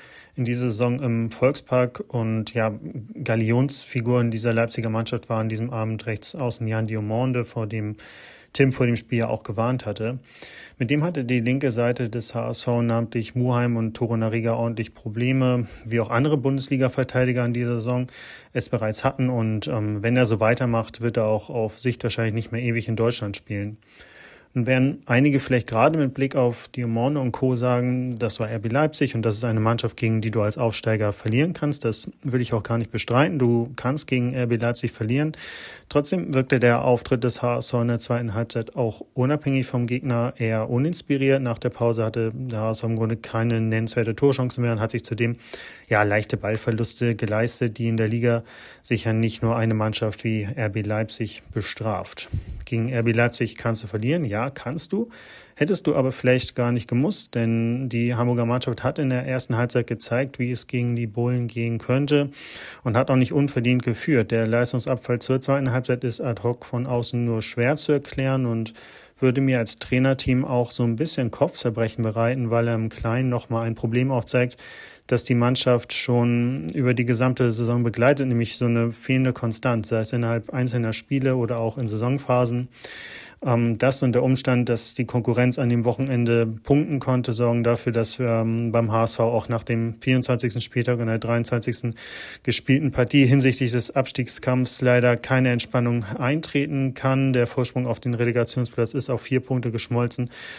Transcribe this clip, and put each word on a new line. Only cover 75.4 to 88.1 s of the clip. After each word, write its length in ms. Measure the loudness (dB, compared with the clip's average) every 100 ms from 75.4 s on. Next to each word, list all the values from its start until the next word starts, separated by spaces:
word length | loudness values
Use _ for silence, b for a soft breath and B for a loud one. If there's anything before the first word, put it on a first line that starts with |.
| 4 2 4 2 0
schon 760 | -4 0 2 4 2 0 -2 -4
über 220 | 0 2
die 100 | 2
gesamte 480 | 2 2 2 2 2
Saison 300 | 2 0 2
begleitet, 460 | 0 4 4 4 2
nämlich 280 | 2 0 0
so 80 |
eine 280 | 0 2 0
fehlende 420 | -2 0 2 2
Konstanz, 540 | 0 -4 -2 -2 -2 0
sei 100 | -2
es 160 | 0
innerhalb 400 | -2 0 -2 -2
einzelner 400 | -2 -2 0 -2
Spiele 420 | -4 -2 0 2 2
oder 220 | 0 -2
auch 180 | -2 -2
in 120 | -4
Saisonphasen. 800 | -2 0 -2 2 2 2 0 -4 B B B B B B B
Ähm, 360 | 0 2 2 2
das 240 | 2 2
und 100 | 2
der 100 | 4
Umstand, 460 | 4 2 2 2 2
dass 240 | 0 -2
die 140 | -4 -2
Konkurrenz 520 | 0 2 2 2 2
an 120 | 2
dem 140 | 2 2
Wochenende 600 | 0 0 0 4 4 2
punkten 540 | -2 2 2 4 0
konnte, 320 | 0 0 0
sorgen 320 | 0 2 2
dafür, 260 | 2 2 0
dass, 280 | 0 -2